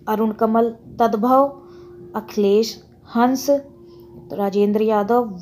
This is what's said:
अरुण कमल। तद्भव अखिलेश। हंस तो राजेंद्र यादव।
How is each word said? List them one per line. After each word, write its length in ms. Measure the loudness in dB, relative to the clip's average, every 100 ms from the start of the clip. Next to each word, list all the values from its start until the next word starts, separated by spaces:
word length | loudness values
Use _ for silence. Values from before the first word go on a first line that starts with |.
| -6
अरुण 240 | -2 -2
कमल। 440 | 0 0 2 0 -4 -8 -2
तद्भव 600 | 0 0 2 4 2 -2 -20 -20 -20 -20 -14
अखिलेश। 720 | -12 -8 0 2 2 0 -6 -20 -20 -6
हंस 360 | 0 0 0 0
तो 840 | -2 -2 -20 -20 -20 -20 -20 -12 -6
राजेंद्र 460 | -2 0 2 2
यादव। 560 | 2 0 2 0 0 0